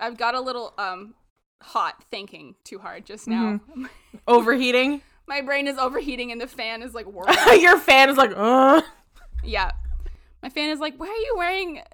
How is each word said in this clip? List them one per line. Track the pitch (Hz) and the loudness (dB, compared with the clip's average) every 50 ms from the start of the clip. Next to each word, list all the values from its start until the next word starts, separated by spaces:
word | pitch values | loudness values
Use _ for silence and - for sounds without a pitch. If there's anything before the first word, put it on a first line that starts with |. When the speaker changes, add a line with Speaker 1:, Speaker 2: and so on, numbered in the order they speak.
Speaker 1:
I, | - 233 | -10 -10
I've | 240 214 | -6 -4
got | 240 233 240 | -4 -2 -2
a | 254 | -4
little, | 254 254 247 240 233 - - - | -6 -8 -8 -8 -10 -12 -10 -10
um, | 202 190 185 180 202 214 240 _ _ _ _ _ _ _ _ _ | -8 -8 -8 -10 -14 -20 _ _ _ _ _ _ _ _ _ _
hot | _ - - 220 180 156 - - _ _ | _ -8 -4 -4 -4 -4 -6 -10 _ _
thinking | - 202 196 202 - 156 151 123 - _ _ | -16 -16 -16 -16 -20 -20 -20 -20 -20 _ _
too | - - 190 | -20 -20 -16
hard | 196 175 175 - 220 | -16 -16 -16 -16 -18
just | - 202 214 - 226 | -18 -20 -14 -8 -6
now. | 226 226 226 214 208 208 - _ | -4 -2 -2 -2 -4 -6 -10 _
Speaker 2:
Mm-hmm. | 320 254 262 - - - _ _ - 214 _ - | _ -16 -16 -16 -18 -20 _ _ -20 -10 _ 2
Overheating? | 240 240 226 226 254 247 262 247 247 247 254 277 294 277 - _ _ | 2 4 4 2 0 0 0 0 0 0 0 0 -2 -6 -10 _ _
Speaker 1:
<laughs> | _ _ - | _ _ -10
My | 277 285 | -8 -8
brain | 269 262 277 277 277 285 | -6 -4 -4 -4 -4 -4
is | 269 269 | -4 -4
overheating | 262 254 269 - - 285 254 247 247 240 | -4 -4 -4 -6 -8 -8 -8 -8 -10 -10
and | 233 233 | -10 -12
the | 240 254 | -12 -12
fan | - - 226 226 226 226 | -12 -12 -10 -10 -10 -12
is, | 240 262 - | -12 -14 -14
like, | 233 214 | -14 -16
whirring. | 190 202 175 180 - - - - 453 480 381 | -16 -14 -4 -2 0 0 4 6 8 8 8
Speaker 2:
<laughs> | |
Your | 330 359 359 320 | 8 8 6 6
fan | - - 269 269 269 269 | 6 6 6 8 6 6
is | 277 269 | 6 4
like, | 269 214 190 | 4 2 2
"Ugh." | 196 208 226 254 262 262 269 294 320 311 - - _ _ _ _ - - - - - - | 0 2 4 4 6 6 6 6 6 4 0 -6 _ _ _ _ -20 -20 -12 -10 -10 -8
Speaker 1:
Yeah. | 233 220 202 185 - - - - - - - - - - - _ _ _ _ | -6 -4 -4 -4 -4 -6 -8 -8 -8 -8 -8 -8 -10 -12 -14 _ _ _ _
My | - 254 | -18 -12
fan | - 311 294 302 | -8 -6 -4 -4
is | 311 277 | -4 -6
like, | 302 311 302 - | -6 -8 -10 -10
"Why | 302 | -12
are | 370 | -10
you | 427 453 440 554 466 370 | -8 -8 -6 -4 -4 -4
wearing," | 349 349 370 381 381 349 302 - - - | -4 -4 -4 -4 -6 -8 -10 -14 -18 -20